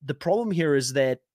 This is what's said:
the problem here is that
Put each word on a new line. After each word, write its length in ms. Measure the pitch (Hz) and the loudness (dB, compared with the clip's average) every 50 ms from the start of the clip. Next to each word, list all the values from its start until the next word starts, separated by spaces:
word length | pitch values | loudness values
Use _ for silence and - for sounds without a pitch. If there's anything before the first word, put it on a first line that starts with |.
| 147 | -10
the 100 | 135 147 | -10 -10
problem 380 | - - 170 185 220 233 220 190 | -6 -2 -2 0 0 0 -2 -2
here 240 | 170 165 156 143 | 0 2 2 2
is 160 | 139 127 123 127 | 2 0 0 0
that 280 | 143 135 131 127 - _ _ | 0 0 0 0 -4 _ _